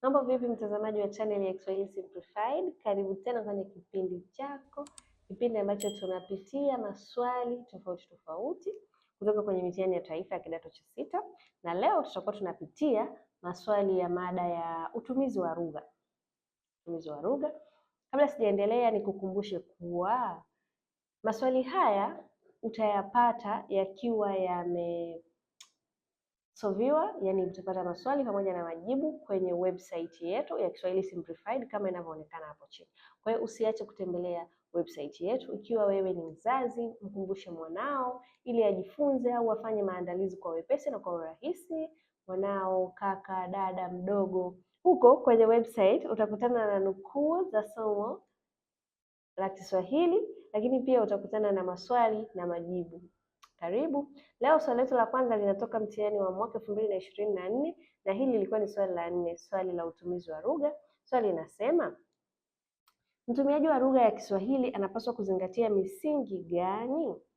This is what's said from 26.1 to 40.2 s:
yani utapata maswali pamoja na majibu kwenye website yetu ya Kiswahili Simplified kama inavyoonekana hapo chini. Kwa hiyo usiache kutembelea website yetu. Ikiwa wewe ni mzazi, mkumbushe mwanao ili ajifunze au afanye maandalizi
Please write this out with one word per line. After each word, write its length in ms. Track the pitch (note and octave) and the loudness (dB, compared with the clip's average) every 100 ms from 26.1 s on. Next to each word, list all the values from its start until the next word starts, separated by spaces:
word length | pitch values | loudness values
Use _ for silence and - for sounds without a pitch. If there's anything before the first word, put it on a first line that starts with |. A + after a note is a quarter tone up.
| _ _ _ _ - G#3+ G3 B3 D4+ G4 F4+ | _ _ _ _ -6 -4 0 2 2 0 -2
yani 220 | F#3+ F#3+ | 0 2
utapata 400 | F#3 F3+ - F#3 | 0 -4 -6 -4
maswali 400 | F3+ F3 B3+ C#4 B3+ | -4 -4 -2 0 0
pamoja 280 | G3 G3 | 0 0
na 100 | F3+ | -2
majibu 560 | E3+ E3 F3+ C4+ D#4 C#4+ | -4 -8 -2 0 0 -4
kwenye 340 | - G3 F3+ | -4 0 0
website 680 | F3 F#3 F#3 - F3 E3 - | 2 0 -2 -8 -8 -8 -8
yetu 360 | E3+ G#3 - - | -6 -4 -4 -2
ya 120 | F#3 | -2
Kiswahili 340 | - F#3 F#3 | -2 -2 -2
Simplified 640 | F#3+ F3+ D#3+ E3 - B3+ A#3+ | -2 -8 -10 -12 -6 -6 -4
kama 220 | G#3 G3 | -4 -4
inavyoonekana 560 | F3+ E3 D#3 D#3 E3 D#3 | -4 -8 -12 -14 -14 -14
hapo 220 | D3 C#3+ | -16 -20
chini. 220 | - E3+ _ - _ | -20 -20 _ -20 _
Kwa 80 | - | -2
hiyo 120 | A3+ | -2
usiache 420 | A3+ - A3 A3 G#3 | -2 0 0 0 -6
kutembelea 600 | - F#3 F3 F3+ E3+ E3+ _ _ | -8 -4 -4 -2 -4 -8 _ _
website 480 | F3 E3+ - D3 - | -4 -4 -4 -10 -6
yetu. 320 | F3 B3+ - | -2 -2 -4
Ikiwa 320 | G#3+ G#3 A3+ G3+ | -10 -2 2 4
wewe 280 | G3 F#3+ | 4 2
ni 80 | F3+ | -2
mzazi, 720 | E3 D#3+ A3 C4 B3 A#3 A#3 - | -6 -6 0 0 0 -2 -6 -6
mkumbushe 500 | G3+ G3+ F#3+ G3 - | -12 -8 -6 -6 -8
mwanao 720 | E3 D#3+ E3+ B3+ C#4 B3+ B3 - _ | -12 -8 -6 -2 -2 -2 -4 -14 _
ili 200 | - A#3 | -2 4
ajifunze 680 | G#3+ F#3+ F#3 - C#4+ C4+ A#3+ | 4 4 -4 0 2 4 2
au 180 | A#3+ A3+ | 2 2
afanye 320 | A3 A3 G#3+ | 0 0 0
maandalizi 540 | G3+ F3+ F3+ F3+ | 0 -2 -4 -2